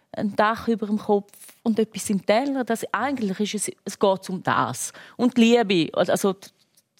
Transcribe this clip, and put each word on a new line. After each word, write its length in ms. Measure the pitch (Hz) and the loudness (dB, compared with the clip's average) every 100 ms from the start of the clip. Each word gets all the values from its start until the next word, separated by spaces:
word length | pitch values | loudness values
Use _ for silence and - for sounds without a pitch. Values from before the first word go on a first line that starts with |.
| _ | _
ein 220 | - 214 196 | -6 -4 0
Dach 320 | 214 202 - | 0 0 -2
über 180 | 226 202 | -4 -2
dem 100 | 208 | -4
Kopf 360 | - 202 - - - - | 0 0 0 -12 -20 -6
und 140 | 233 214 | -2 0
etwas 300 | 214 196 - | 0 -4 -4
im 160 | 202 | -2
Teller. 400 | - 214 285 269 | 2 2 0 -2
Das, 180 | 233 226 - | -2 -4 -4
eigentlich 460 | 190 262 262 208 190 208 | -4 -4 -4 -4 -4 -4
ist 140 | 208 - | -4 -8
es, 80 | - | -10
es 140 | - - | -14 0
geht 320 | 202 190 - | 2 2 -4
um 120 | 180 | -8
das. 480 | - 123 120 127 - - - - | -2 -2 -2 -6 -10 -12 -18 -2
Und 180 | 240 240 | 0 4
die 60 | |
Liebe, 520 | 226 240 208 185 - | 6 6 4 2 2
also, 180 | - - | 0 0
also 220 | - 202 185 - _ _ _ _ - | 2 0 -2 -8 _ _ _ _ -20